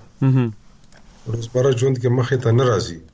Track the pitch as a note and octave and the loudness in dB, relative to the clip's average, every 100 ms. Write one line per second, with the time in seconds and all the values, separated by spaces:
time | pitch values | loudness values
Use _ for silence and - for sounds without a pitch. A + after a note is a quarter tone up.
0 | - - C3+ C3 A#2 G#2 - - - - | -16 -2 2 2 0 -4 -18 -20 -20 -20
1 | - - A#2 A#2 A2+ B2 C3+ A#2 C3+ A#2+ | -20 -16 -8 -8 -4 0 0 2 0 0
2 | B2 B2 A#2+ C3 A#2 A#2 B2+ F#2+ G2 E2 | 0 0 0 -2 2 2 2 0 -4 -10
3 | - | -16